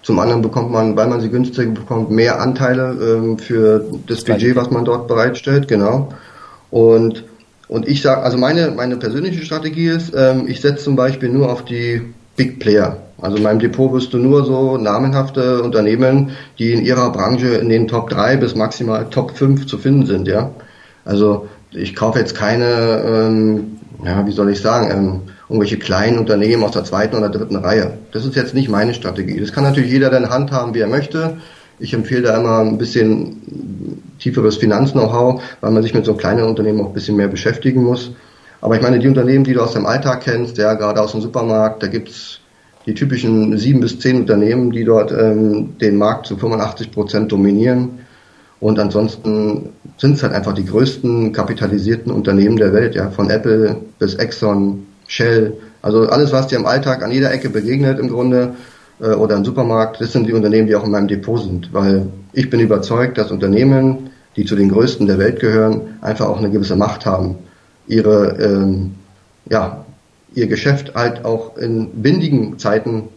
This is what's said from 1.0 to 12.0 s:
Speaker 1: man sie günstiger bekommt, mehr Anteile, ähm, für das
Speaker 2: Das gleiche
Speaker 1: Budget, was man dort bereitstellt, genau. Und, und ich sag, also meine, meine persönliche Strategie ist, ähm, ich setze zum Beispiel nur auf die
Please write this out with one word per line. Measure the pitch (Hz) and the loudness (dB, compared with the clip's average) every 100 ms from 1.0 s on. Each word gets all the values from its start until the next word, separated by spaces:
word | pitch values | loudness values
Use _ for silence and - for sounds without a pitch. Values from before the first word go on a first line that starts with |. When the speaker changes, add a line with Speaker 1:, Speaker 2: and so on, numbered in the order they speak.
| 113 | 0
Speaker 1:
man | 120 | 0
sie | 110 | -2
günstiger | 123 123 - 117 | -2 -2 -2 -4
bekommt, | 110 - 113 110 | -4 -4 -4 0
mehr | 110 117 - | 2 2 2
Anteile, | 123 127 131 127 127 123 | -2 0 0 0 -2 -2
ähm, | 113 113 113 110 | 0 0 0 -4
für | - 117 110 107 - - - | -2 2 4 4 0 -10 -8
das | 113 | -6
Speaker 2:
Das | |
gleiche | - 107 120 | -2 2 2
Speaker 1:
Budget, | 123 | 2
was | 120 | 0
man | 120 | -2
dort | 117 120 - | 0 -2 0
bereitstellt, | 113 120 123 - 139 139 | 0 0 0 0 0 2
genau. | 107 101 127 139 - - - - - _ | 2 2 0 -4 -10 -20 -20 -20 -20 _
Und, | 120 113 113 113 - - - _ _ _ | 4 6 6 4 -4 -16 -20 _ _ _
und | 113 113 | -6 -2
ich | 139 | 0
sag, | 143 131 | 2 2
also | 123 123 | 0 0
meine, | 131 165 160 | 0 2 0
meine | 117 123 123 | -2 -4 -4
persönliche | 120 127 185 170 | -4 -4 -4 -6
Strategie | 156 156 160 160 165 | -6 -6 -6 -2 -2
ist, | 165 - 135 | -2 -4 2
ähm, | 131 131 123 | 2 2 -2
ich | 131 | 0
setze | 139 143 | 0 0
zum | 143 135 | 0 2
Beispiel | 127 139 123 | 0 0 -2
nur | 131 131 | 2 0
auf | 123 | -2
die | - 120 120 117 | -6 -6 -4 -4